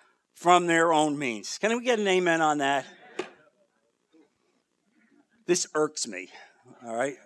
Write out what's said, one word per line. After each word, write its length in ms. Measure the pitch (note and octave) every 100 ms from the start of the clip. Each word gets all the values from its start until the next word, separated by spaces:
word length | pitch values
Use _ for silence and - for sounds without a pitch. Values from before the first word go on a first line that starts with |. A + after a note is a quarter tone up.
| _ _ _
from 340 | - E3+ F3+ F3
their 260 | E3 E3
own 240 | D#3 D#3 D3
means. 400 | C3 G#2+ F#2 -
Can 180 | G#3 A#3+
we 80 |
get 140 | A#3+ A3+
an 100 | G3+
amen 340 | F#3 F3+ E3
on 180 | D#3 D3
that? 260 | C#3 C#3 - - - - - - _ _ _ _ _ _ _ D#3+ _ _ _ _ _ _ _ _ _ _ _ _ -
This 180 | F3+ -
irks 340 | D#3 D3+ - A#2+
me, 220 | F#2 F#2 - - _ - - A#2
all 100 | A2+
right? 200 | C3+ B2+